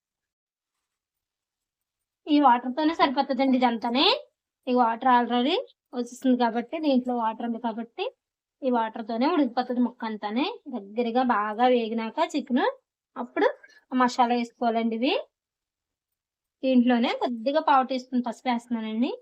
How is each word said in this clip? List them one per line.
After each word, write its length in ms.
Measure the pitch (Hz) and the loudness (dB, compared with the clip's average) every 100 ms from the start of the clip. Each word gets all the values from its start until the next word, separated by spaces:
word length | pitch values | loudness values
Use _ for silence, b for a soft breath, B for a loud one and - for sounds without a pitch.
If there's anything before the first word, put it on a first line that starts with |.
| _ _ _ _ _ _ _ _ _ _ _ _ _ _ _ _ _ _ _ _ _ _ 349 | _ _ _ _ _ _ _ _ _ _ _ _ _ _ _ _ _ _ _ _ _ _ 0
ఈ 100 | 294 | 6
వాటర్‌తోనే 540 | 277 240 247 247 311 | 6 4 0 -2 0
సరిపోతుందండి 600 | 330 320 269 269 254 269 254 | 2 2 2 -2 0 2 4
ఇదంతానే. 480 | 247 226 240 247 359 539 - _ _ _ - | 2 0 -2 2 2 0 -4 _ _ _ -2
ఈ 60 | |
వాటర్ 360 | 247 233 226 254 | 2 2 2 4
already 460 | 247 240 240 254 381 - _ _ | 4 4 0 0 0 -4 _ _
వచ్చేస్తుంది 440 | 254 240 247 262 247 | -8 -8 -4 0 2
కాబట్టి, 380 | 240 226 233 320 | 2 -2 -6 -4
దీంట్లో 340 | 311 262 254 247 | 0 0 0 -2
వాటర్ 300 | 226 220 233 | -4 -4 -6
ఉంది 140 | 226 | -6
కాబట్టి 440 | 233 220 226 - 440 - _ _ _ _ | -6 -8 -10 -8 -8 -10 _ _ _ _
ఈ 80 | 269 | -2
వాటర్‌తోనే 560 | 247 220 220 220 226 277 | 0 -2 -6 -8 -2 0
ఉడికిపోతుంది 540 | 339 262 233 247 247 | 2 0 -2 -2 0
ముక్క 200 | 240 - | -2 -2
అంతానే. 420 | 233 214 208 226 339 466 302 | -8 -6 -6 -4 -4 -6 -10
దగ్గరగా 520 | 233 196 214 233 233 254 | -12 -8 -4 -2 0 0
బాగా 380 | 214 208 214 254 | 0 -2 0 2
వేగినాక 500 | 247 226 226 226 226 339 | 2 0 -4 -4 -4 -4
చికెన్, 360 | 311 - 247 415 539 _ _ _ - | -4 -2 0 0 -2 _ _ _ -14
అప్పుడు 320 | 247 - 453 - b b b | -8 0 0 -2 b b b
మసాలా 420 | 254 247 247 240 | 0 0 2 2
వేసుకోవాలండి. 640 | 240 233 - 240 226 226 226 | 0 -4 -4 -2 0 -2 -2
ఇవి 180 | 262 415 - _ _ _ _ _ _ _ _ _ _ _ _ _ | -2 -2 -4 _ _ _ _ _ _ _ _ _ _ _ _ _
దీంట్లోనే 500 | 269 254 240 240 262 | 2 4 4 4 2
కొద్దిగా 460 | 523 381 233 220 294 | 0 -4 -4 -2 -2
పావు 240 | 311 277 254 | 2 2 2
టీ 100 | 262 | -4
స్పూన్ 260 | 254 247 | -4 -4
పసుపు 240 | 240 220 262 | -4 -4 -4
వేస్తున్నానండి. 640 | 240 - 233 220 220 277 494 | -4 -4 -6 -4 -2 -2 -4